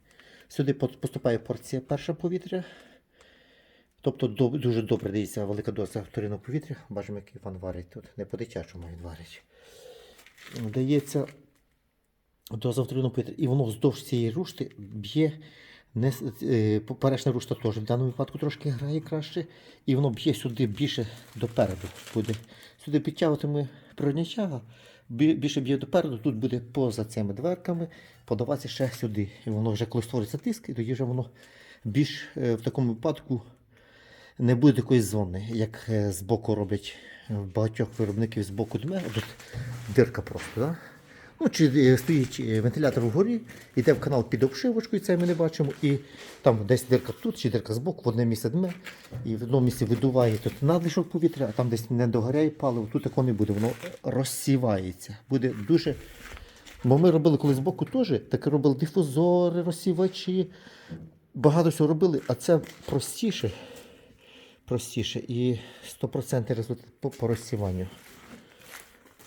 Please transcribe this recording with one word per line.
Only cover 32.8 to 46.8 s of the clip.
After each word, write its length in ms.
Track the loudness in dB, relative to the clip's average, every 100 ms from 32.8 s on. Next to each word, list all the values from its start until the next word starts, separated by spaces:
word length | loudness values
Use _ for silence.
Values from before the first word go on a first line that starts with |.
| 0
випадку 540 | 0 -2 -4 -4 -6 -6 -18 _ _ _ -20 -20 -20 -18 0
не 160 | 2
буде 180 | 6 6
такої 280 | 6 4 4
зони, 480 | 4 0 -2 -4 -4
як, 340 | -2 -2 -4 -2
е, 240 | 0 0
збоку 420 | -2 0 0 2
роблять 420 | -2 0 -4 -6 -16 -18 -18 -8
в 160 | -6 -4
багатьох 340 | 0 0 0 -4 -2
виробників 440 | -2 0 -2 -2
збоку 360 | -4 -4 -4 -4
дме. 240 | -4 -6 -6
Тут 100 | -6 -8 -10 -14 -12 -10 -10 0
дирка 280 | 4 4 2
просто, 280 | -8 -8 -8 -2
да? 200 | -2 -2 -10 -20 -20 -20 -20 -2
Ну, 80 | 0
чи, 240 | 4 4 8
е, 220 | 8 8
стоїть, 380 | 6 2 2 -2
е, 200 | 0 2
вентилятор 440 | 2 2 2 2
вгорі, 360 | 2 4 2 0 -4 -16 -4 2
йде 160 | 6
в 80 | 4
канал 240 | 4 0 2
під 140 | 2
обшивочкою, 600 | 2 2 0 0 0 -2
це 140 | 2 2
ми 100 | 2
не 80 |
бачимо, 380 | 2 0 0 -2 0
і 160 | 2 2 -2 -18 -18 0
там 240 | 4 4 6
десь 180 | 2